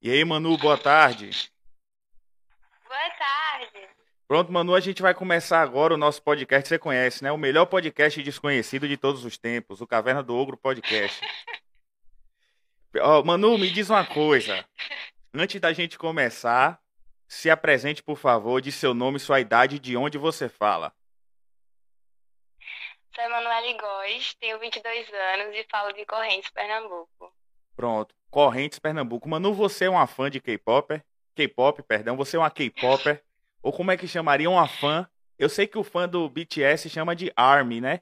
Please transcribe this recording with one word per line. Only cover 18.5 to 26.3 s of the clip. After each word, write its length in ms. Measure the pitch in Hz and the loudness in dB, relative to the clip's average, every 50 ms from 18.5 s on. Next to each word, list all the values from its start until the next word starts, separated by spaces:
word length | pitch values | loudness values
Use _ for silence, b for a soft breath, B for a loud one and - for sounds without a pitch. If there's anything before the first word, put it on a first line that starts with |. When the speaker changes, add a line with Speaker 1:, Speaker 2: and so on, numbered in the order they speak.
| 123 131 | 0 0
Speaker 1:
diz 140 | 131 139 135 | 0 -2 -8
seu 180 | - - 139 123 | -2 0 0 0
nome, 240 | 120 123 135 139 139 | 2 0 -2 -2 -4
sua 220 | - - 143 135 | -2 2 2 2
idade 360 | 123 107 117 117 127 131 139 | 2 4 6 6 6 4 2
e 40 | 143 | -6
de 160 | 135 127 123 | -8 -6 -4
onde 200 | 120 131 151 147 | -2 -2 -2 -4
você 320 | 143 143 160 151 - 143 117 | -4 -4 -4 -4 -4 -8 -10
fala. 460 | _ _ 104 104 98 85 82 73 _ _ _ _ _ _ _ _ _ _ _ _ _ _ _ _ _ _ _ _ _ _ _ _ _ _ _ _ _ _ _ _ _ _ B B B B B B B B _ _ | _ _ 0 0 0 0 -4 -8 _ _ _ _ _ _ _ _ _ _ _ _ _ _ _ _ _ _ _ _ _ _ _ _ _ _ _ _ _ _ _ _ _ _ B B B B B B B B _ _
Speaker 2:
Sou 120 | _ - 233 | _ -8 -6
Emanuele 500 | 233 240 233 233 233 233 226 233 247 240 | -4 -4 -4 -2 0 -2 -2 -2 -4 -8
Góes, 600 | 220 214 208 196 196 196 202 220 247 - - - | -6 -8 -8 -8 -6 -6 -6 -6 -6 -6 -10 -10
tenho 260 | _ 233 226 220 220 | _ -8 -8 -8 -6
vinte 160 | 226 233 - | -10 -10 -10
e 60 | 233 | -10
dois 300 | - 233 226 233 226 220 | -8 -8 -8 -8 -8 -10
anos 440 | 208 202 190 185 190 196 202 214 208 | -8 -4 -2 -2 -2 -2 -4 -6 -8
e 100 | 214 220 _ | -10 -10 _
falo 240 | - 208 202 202 | -6 -4 -4 -6
de 140 | 202 202 208 | -8 -10 -12
Correntes, 440 | - 208 220 220 220 | -8 -6 -6 -4 -2